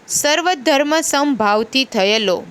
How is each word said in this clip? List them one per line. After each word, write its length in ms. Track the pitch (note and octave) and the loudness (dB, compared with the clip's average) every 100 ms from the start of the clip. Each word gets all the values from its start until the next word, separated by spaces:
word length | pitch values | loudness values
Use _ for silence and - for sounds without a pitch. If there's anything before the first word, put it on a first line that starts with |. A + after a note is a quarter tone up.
| - | -8
સર્વધર્મ 920 | - D4 D#4+ E4+ D#4 B3 C#4 D4 D#4+ | -4 0 0 0 -2 0 2 2 0
સમભાવથી 840 | - C#4+ D4 A3+ G#3 G#3+ A3+ C4+ | 0 0 0 0 2 0 0 -2
થયેલો 580 | C4 A3 G3 A3 G3 F3 E3+ | -2 0 2 2 0 -2 -4